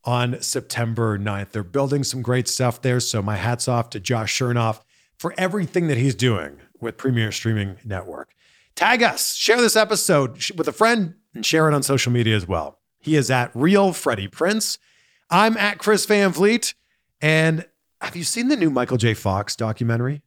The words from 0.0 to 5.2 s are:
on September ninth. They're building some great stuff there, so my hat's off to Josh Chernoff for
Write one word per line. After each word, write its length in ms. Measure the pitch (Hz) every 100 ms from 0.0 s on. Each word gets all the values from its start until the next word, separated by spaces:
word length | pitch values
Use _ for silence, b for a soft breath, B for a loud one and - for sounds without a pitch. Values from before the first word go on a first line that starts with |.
on 380 | - 123 123 123
September 760 | - 139 - - 117 113 113 104
ninth. 360 | 101 101 98
They're 100 | 110
building 400 | 90 139 139 143
some 180 | 131 131
great 260 | 120 123 120
stuff 320 | - 127 120
there, 180 | 131 123
so 220 | 120 113
my 160 | 101 104
hat's 300 | 101 120 -
off 200 | 120 117
to 80 | 107
Josh 360 | 92 120 110 -
Chernoff 440 | 123 120 113 110 _ _ _
for 160 | _